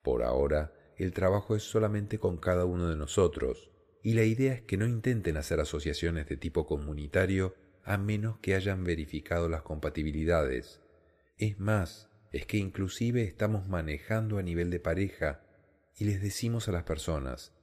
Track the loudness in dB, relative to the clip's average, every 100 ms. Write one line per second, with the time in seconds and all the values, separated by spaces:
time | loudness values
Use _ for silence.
0 | 0 2 2 2 4 2 0 -8 -20 -4
1 | -2 2 2 2 2 -2 0 2 2 0
2 | -2 0 0 0 2 2 2 2 0 0
3 | 0 4 4 4 -2 -2 -10 _ _ _
4 | 0 4 4 4 0 0 -4 -2 0 0
5 | 0 0 0 -2 0 0 0 -2 -2 0
6 | 0 -2 -4 -6 -2 -2 -2 -4 -4 -6
7 | -2 2 2 2 0 -4 -20 _ -4 -2
8 | 0 0 -2 -4 0 2 2 -2 0 -2
9 | -2 -6 -2 0 0 -2 -6 -4 -4 -2
10 | -2 0 2 4 2 -2 -6 -20 _ _
11 | _ _ _ -2 -2 0 2 2 0 -6
12 | -20 _ _ -8 -2 -2 0 -2 -4 0
13 | 0 2 0 0 0 0 -2 -2 -2 -6
14 | -2 -2 0 -2 0 0 0 0 0 0
15 | 0 -2 -4 -4 _ _ _ _ _ -4
16 | -2 0 -2 -2 -2 -2 0 -2 -2 -4
17 | -2 -2 -4 -8 -14 _